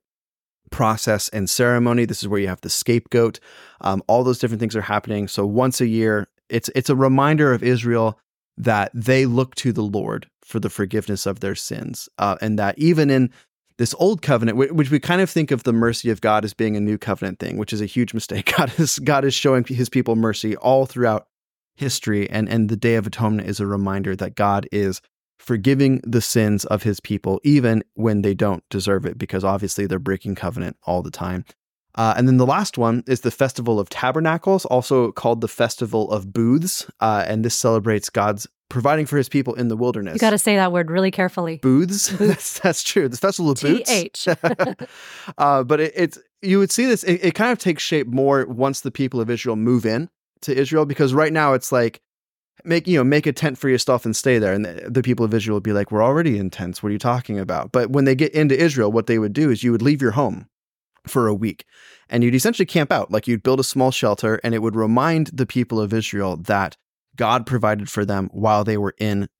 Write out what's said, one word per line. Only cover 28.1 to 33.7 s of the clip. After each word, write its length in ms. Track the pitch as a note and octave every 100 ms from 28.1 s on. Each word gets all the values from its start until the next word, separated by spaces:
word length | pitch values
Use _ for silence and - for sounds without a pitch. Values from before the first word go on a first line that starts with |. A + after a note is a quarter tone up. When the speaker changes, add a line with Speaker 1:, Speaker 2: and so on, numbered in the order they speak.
| G#2
Speaker 1:
they 120 | G2+
don't 300 | F#2+ G#2 F2 -
deserve 360 | G2+ G2 G2 F2
it, 120 | -
because 260 | G2 F#2+
obviously 420 | F#2+ G2 G2+ - G2
they're 140 | F#2
breaking 360 | F#2+ G2 G2+ F#2
covenant 420 | F2+ A#2+ F2 -
all 180 | - F2+
the 100 | E2
time. 320 | - F2+ F2+ - _ _ _ _ -
Uh, 160 | A2 A2+
and 100 | B2+
then 80 | B2+
the 100 | B2+
last 320 | E3+ G3+ -
one 280 | A#2 A#2+ C3
is 140 | B2
the 100 | A#2+
Festival 480 | - C3+ - A#2